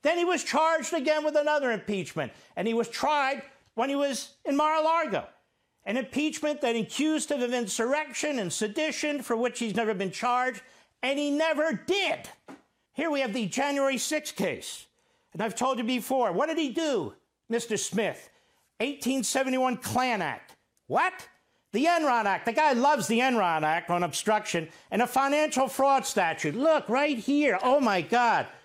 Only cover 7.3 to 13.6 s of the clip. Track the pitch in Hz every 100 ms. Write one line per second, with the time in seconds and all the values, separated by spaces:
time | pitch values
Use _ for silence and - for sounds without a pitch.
7.3 | 285 240 247 220 - 233 285 302 247 302
8.3 | 269 185 - 214 208 311 - 302 294 -
9.3 | 233 247 240 233 202 220 202 196 - 247
10.3 | 247 254 214 - - _ _ 254 277 294
11.3 | 285 320 294 320 233 - 392 359 - -
12.3 | - - - _ _ _ - 320 285 262
13.3 | 214 208 -